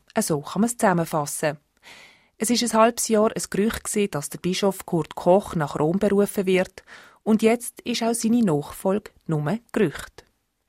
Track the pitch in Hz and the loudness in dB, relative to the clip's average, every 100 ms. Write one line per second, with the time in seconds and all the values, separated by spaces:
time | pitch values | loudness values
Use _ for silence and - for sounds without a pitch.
0 | _ - - 151 - 185 233 - 208 175 | _ -4 -2 -4 -4 -2 -2 2 2 2
1 | 165 160 147 - 156 151 _ _ - - | 0 -4 -4 -4 -4 -4 _ _ -20 -20
2 | - _ _ - 220 233 233 220 226 233 | -20 _ _ -6 -2 0 0 4 4 2
3 | - 214 220 - - - 220 - - 214 | 0 2 2 0 -4 -2 -2 -4 -4 -2
4 | 202 143 - - 175 185 196 190 - 175 | -2 -4 -8 -6 -4 0 0 -2 -2 -2
5 | 151 - 180 190 - 170 143 - 151 190 | -2 0 4 4 2 -4 -4 0 0 2
6 | 208 202 202 - 190 185 185 - - - | 2 2 2 0 2 0 0 -8 -20 -20
7 | - _ - 214 220 233 - - - 233 | -20 _ 0 4 4 2 -4 -12 -8 -4
8 | 226 233 226 240 208 147 147 - 190 202 | -2 0 0 2 2 0 -4 -4 -2 -2
9 | - _ - 151 147 220 - 226 175 - | -6 _ -4 -2 -2 -4 -4 0 0 -2
10 | - - _ _ _ _ | -14 -20 _ _ _ _